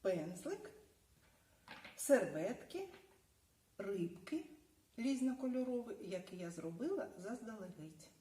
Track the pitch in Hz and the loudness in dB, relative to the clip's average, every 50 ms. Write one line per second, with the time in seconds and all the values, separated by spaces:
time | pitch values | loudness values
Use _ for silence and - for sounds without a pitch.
0 | - 190 185 165 151 170 180 - - 302 392 427 - - - - - - - - | 4 4 2 2 0 -2 -6 -6 -4 -4 -4 -4 -6 -12 -14 -16 -20 -20 -20 -20
1 | - _ - - - - - - - _ - - - - - - - - - - | -20 _ -20 -20 -20 -20 -20 -20 -20 _ -20 -20 -16 -16 -16 -14 -14 -16 -8 -4
2 | - - 277 233 190 - - 208 165 202 247 - - - - 359 392 - - - | 8 8 10 10 8 4 2 0 0 0 -2 -2 -8 -6 -6 -6 -6 -6 -10 -18
3 | - - - - - - _ _ _ _ _ _ _ _ - - 202 196 202 185 | -20 -20 -20 -20 -20 -20 _ _ _ _ _ _ _ _ -8 -6 -2 -2 0 2
4 | 170 170 - - - - 311 330 - - - - - - - - _ _ - - | 0 0 -2 -6 -6 -2 -2 -2 -2 -4 -14 -18 -20 -20 -20 -20 _ _ -6 0
5 | 233 269 269 254 254 262 254 - 262 254 247 254 254 254 247 240 233 226 208 - | 2 2 4 6 4 4 4 2 0 2 2 2 2 2 2 0 0 -2 -6 -6
6 | - 170 185 180 185 - 185 180 180 170 170 170 160 165 170 175 247 339 392 330 | -4 -4 -4 -4 -4 -6 -6 -6 -4 -4 -4 -4 -4 -4 -2 0 0 2 2 2
7 | - - - - 180 208 247 247 240 220 220 214 190 180 175 156 151 156 160 - | 0 -2 -4 -8 -6 -6 -4 -4 -6 -8 -6 -6 -8 -8 -8 -8 -10 -10 -10 -14
8 | - - - - | -18 -20 -20 -20